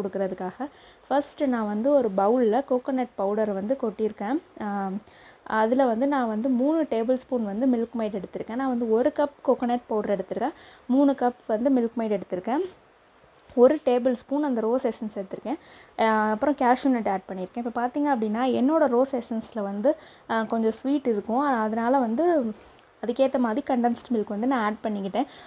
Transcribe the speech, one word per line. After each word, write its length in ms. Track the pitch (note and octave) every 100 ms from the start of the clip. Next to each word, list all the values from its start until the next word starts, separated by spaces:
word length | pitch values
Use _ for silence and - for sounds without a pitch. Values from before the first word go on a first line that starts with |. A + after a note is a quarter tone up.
கொடுக்கறதுக்காக 680 | G3 F#3+ F#3+ F#3+ F#3 - C#4+ - - - -
first 360 | C4+ C#4+ -
நான் 220 | C#4+ A#3+ G#3+
வந்து 260 | G#3 B3
ஒரு 180 | C#4+ A#3 F#3+
பவுல்ல 460 | G3 B3 A#3 A3 C#4
coconut 460 | B3+ B3 C4 B3 -
பவுடரை 360 | G3 G#3 G#3+
வந்து 240 | G3 G3+ C4+
கொட்டியிருக்கேன். 600 | A3+ G3 A3 G#3+ G3+ C#4+ - -
ஆ, 280 | G#3+ G3+ G3 F#3+ - - - -
அதுல 420 | - A3 A3 B3+ C4
வந்து 220 | A3 C4+
நான் 200 | C#4+ A#3
வந்து 220 | G#3+ B3+
மூணு 320 | B3 C4+ E4
டேபிள் 340 | D4 A3+ A3+ B3+
ஸ்பூன் 300 | - B3+ G#3+
வந்து 220 | G3 C4+
milk 340 | A#3+ A#3 A#3
made 200 | A3 G3+
எடுத்திருக்கேன். 340 | F3+ F#3+ - A#3
நான் 200 | C4+ B3
வந்து 160 | A#3+
ஒரு 220 | A3 C4 D4+
cup 240 | D4 - -
coconut 420 | A#3+ A#3+ B3 -
powder 340 | A3 G#3 G3+
எடுத்திருக்கேன், 320 | - F#3+ A#3+ - - - -
மூணு 260 | B3+ C#4
cup 300 | C4 B3 B3 -
வந்து 220 | A3 B3
milk 300 | C4 A#3 A#3
made 200 | A3+ G3+
எடுத்திருக்கேன், 400 | F#3 F3+ F3+ C4+ F#4 - _ _ _ _ - _ - -
ஒரு 240 | B3 D4+ -
டேபிள் 260 | B3 A#3+
ஸ்பூன் 320 | A#3+ - C#4
அந்த 180 | D4+ A#3+
ரோஸ் 260 | A3 B3 B3+
எசன்ஸ் 280 | A3 A3 G#3
எடுத்திருக்கேன். 420 | F#3+ - G#3 D4+ - - - -
ஆ, 300 | A3+ G#3+ G#3+
அப்புறம் 260 | G#3+ C#4+ D4
கேஷ்யூ 320 | B3 B3+ C#4
நட் 200 | B3 G#3
ஆட் 140 | F#3+ -
பண்ணியிருக்கேன். 340 | F#3+ F3+ - A#3+
இப்போ 220 | A#3 B3
பார்த்தீங்க 160 | D4
அப்படின்னா 400 | D4 C4 A3 G#3+ C4 A#3
என்னோட 280 | B3 D#4+ D4
ரோஸ் 280 | A#3+ C4 B3+
எசன்ஸில் 460 | A3+ A3 - A3+
வந்து, 360 | G3 G3+ A3 D#4 - - -
ஆ, 140 | A3+
கொஞ்சம் 280 | A3 A#3 A3
ஸ்வீட் 360 | A3 C4 D4 C4+
இருக்கும். 320 | G#3+ G3 A3+
அதனால 600 | D4 B3 G#3+ A3 A#3 C#4
வந்து 560 | A#3+ A#3 E4+ E4 A#3 G#3+ - - - _ G#3
அதுக்கேத்த 320 | A#3+ C4+ C4+
மாதிரி 360 | A#3+ A3 -
கண்டென்ஸ்டு 400 | B3+ A#3+ A#3+ -
மில்க் 140 | A#3+ G#3
வந்து 200 | G#3 A#3+
நான் 160 | C4
ஆட் 280 | G#3+ G#3+ A#3
பண்ணிக்கிட்டேன். 340 | G#3 G3 G3+ C#4 -